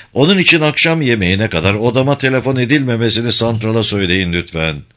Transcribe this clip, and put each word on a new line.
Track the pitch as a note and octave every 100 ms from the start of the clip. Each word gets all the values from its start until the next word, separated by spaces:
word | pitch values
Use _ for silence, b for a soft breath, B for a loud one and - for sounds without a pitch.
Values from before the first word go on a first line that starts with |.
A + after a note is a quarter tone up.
| B
Onun | - D3+ G3
için | F3 E3+
akşam | D3+ C#3+ E3 E3
yemeğine | C3+ A#2 F2+ G2 A2
kadar | E2+ F2
odama | G#2 A#2+ A#2+ C3+ C#3+
telefon | C3 C3 B2+ B2+
edilmemesini | A#2+ C#3+ C3 A#2 A#2 G#2+ A#2
santrala | A2 A2+ A2+ A2 A2+
söyleyin | G2+ G2+ F#2 F#2 F2+
lütfen." | E2+ E2 E2 D#2+ D2 -